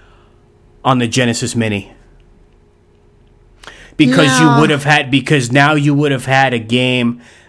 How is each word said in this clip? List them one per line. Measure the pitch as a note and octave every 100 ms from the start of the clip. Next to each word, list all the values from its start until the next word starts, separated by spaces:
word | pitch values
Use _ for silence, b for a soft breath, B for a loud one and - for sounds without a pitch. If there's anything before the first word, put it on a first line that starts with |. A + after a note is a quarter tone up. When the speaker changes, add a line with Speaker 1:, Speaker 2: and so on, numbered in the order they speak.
| b b b b b _ _ _
Speaker 1:
on | A#2+ C3
the | A#2+
Genesis | C3+ B2 A2+ B2 A#2
Mini. | A2 G2+ - - _ _ _ _ _ _ _ _ _ _ _ _ _ _ _ _ B B B B
Because | D3+ B3+ D3+ C4
you | D#3+
Speaker 2:
Yeah. | C#3
Speaker 1:
would | D#3
have | C#3+ C#3+
had, | D3+ C3
because | C3+ C3+ D3 A#2
now | C3 C#3+
you | D3+ D3
would | C#3+ D3
have | C3
had | B2+ C3+ C3+
a | A#2+
game | G#2+ A#2+ B2+ B2+ A#2+ A#2+ B B